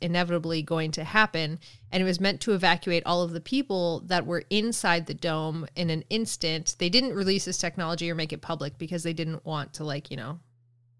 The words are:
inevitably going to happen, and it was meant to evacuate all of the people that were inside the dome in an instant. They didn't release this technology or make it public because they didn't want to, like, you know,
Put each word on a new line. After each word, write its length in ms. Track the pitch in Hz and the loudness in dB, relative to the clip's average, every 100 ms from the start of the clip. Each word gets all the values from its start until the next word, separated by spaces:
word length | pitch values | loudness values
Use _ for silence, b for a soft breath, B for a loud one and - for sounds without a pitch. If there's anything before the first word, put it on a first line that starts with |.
inevitably 600 | 175 175 175 175 165 160 | 0 2 2 0 0 -2
going 300 | 151 165 160 | 0 0 0
to 120 | 156 151 | -4 2
happen, 520 | 214 214 160 151 160 B B B | 4 4 2 -2 -4 B B B
and 100 | 185 | 0
it 20 | 185 | 2
was 140 | 175 | 2
meant 220 | 190 - | 0 0
to 100 | - | 0
evacuate 480 | 196 180 180 185 170 - | 4 6 4 2 0 2
all 160 | 175 | 2
of 80 | 170 | 2
the 80 | 165 | -4
people 600 | - 269 277 190 170 160 | -2 -2 0 2 2 0
that 240 | 175 175 151 | 0 0 0
were 180 | 170 - | -4 0
inside 560 | 208 226 233 196 170 156 | 0 0 0 2 2 0
the 60 | |
dome 520 | 151 165 156 156 160 151 170 | -4 -2 0 -2 -4 -6 -2
in 140 | 170 | 0
an 140 | 160 - | -2 -2
instant. 680 | 220 220 - 165 160 165 - | -2 -2 -2 -2 0 -2 0
They 120 | 175 | 2
didn't 240 | 240 262 | 4 2
release 320 | 196 190 196 185 | 0 2 2 0
this 120 | 180 | -2
technology 540 | 170 185 165 165 170 | -4 -2 -2 -2 -2
or 40 | 165 | -2
make 180 | 156 | -4
it 80 | 147 | -6
public 360 | - 160 143 - | -6 -4 -6 -8
because 260 | 165 175 | -6 -4
they 100 | 165 | -2
didn't 320 | 165 160 160 - | -2 -4 -6 -6
want 280 | 151 143 - | -6 -6 -8
to, 100 | 151 | -6
like, 260 | 139 - | -6 -8
you 60 | 139 | -10
know, 220 | 117 170 - _ _ _ _ | -8 -10 -14 _ _ _ _